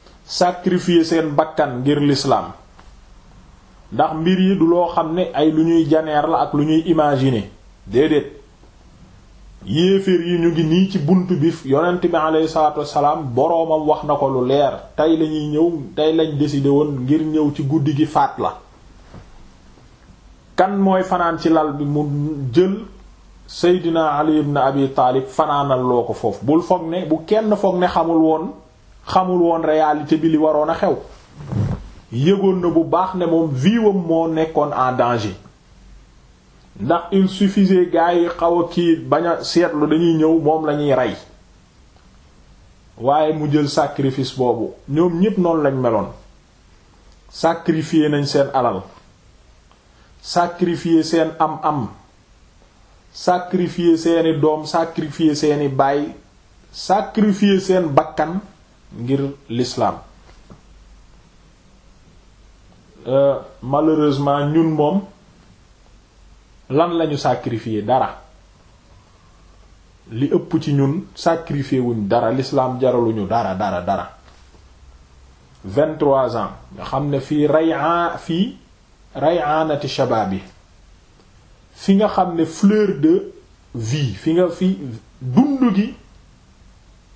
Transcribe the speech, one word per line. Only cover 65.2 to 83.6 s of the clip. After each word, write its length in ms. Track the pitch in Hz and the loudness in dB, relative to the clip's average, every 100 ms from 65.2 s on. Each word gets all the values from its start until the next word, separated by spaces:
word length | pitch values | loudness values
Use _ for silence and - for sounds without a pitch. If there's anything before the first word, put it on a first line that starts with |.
| _ _ - - _ _ _ - _ _ - - _ - - | _ _ -20 -20 _ _ _ -20 _ _ -20 -20 _ -20 -4
lan 280 | 135 175 170 | 0 0 0
lañu 200 | 156 143 | -2 -2
sacrifier? 680 | 143 123 131 113 113 107 | -2 -2 -4 -6 -6 -4
Dara. 380 | 107 127 101 - - - _ _ _ _ _ - _ _ _ - - - - - _ _ - | 0 0 0 -8 -20 -20 _ _ _ _ _ -20 _ _ _ -20 -20 -20 -20 -20 _ _ -12
Li 160 | 113 139 | -4 -2
ëpp 260 | 180 - 156 | -2 -2 -4
ci 120 | 151 | -2
ñun 300 | 143 139 165 - - | 0 0 -2 -8 -4
sacrifier 640 | 170 165 165 143 135 135 | -2 -2 -4 -6 -2 -2
wuñ 260 | 120 113 98 | -2 -2 0
dara, 240 | 117 113 | 0 0
l'islam 480 | 131 131 139 127 123 | -2 -2 -2 -2 0
jaraluñu 440 | 127 120 113 107 95 | 0 2 0 -2 -2
dara, 260 | 117 104 95 | -2 -2 -4
dara, 260 | 101 90 | -4 -4
dara. 280 | 90 92 - - - - - - - - - - - - - - - - | -4 -4 -6 -16 -20 -20 -20 -20 -20 -20 -20 -20 -20 -20 -20 -20 -20 -20
Vingt-trois 720 | 95 107 156 151 147 135 127 113 | -6 -2 -2 0 2 2 0 -2
ans, 120 | 101 - - - | -6 -10 -20 -16
nga 80 | |
xam 260 | - 135 143 | -8 -4 -2
ne 100 | 139 | -4
fii 280 | 131 151 147 | -2 0 2
ray'a-, 680 | 151 165 143 151 170 170 - | 2 2 0 0 0 -2 -6
fii 400 | - 165 233 - _ _ _ _ _ 139 | -6 -2 -2 -4 _ _ _ _ _ -2
ray'anati 720 | 147 170 147 156 160 147 131 | 0 0 0 0 0 -4 -4
shababi. 540 | - 123 117 98 95 - - _ _ - - _ _ _ - - - _ - | -2 0 0 -2 -6 -10 -20 _ _ -20 -20 _ _ _ -20 -20 -20 _ -8
Fi 200 | - 196 | 2 2
nga 120 | 208 | 4
xam 280 | - 180 165 | 0 0 0
ne 100 | 160 | -2
fleur 540 | - 196 214 202 143 | 2 2 4 2 2
de 300 | 156 190 - - - - | 2 2 0 -18 -20 -20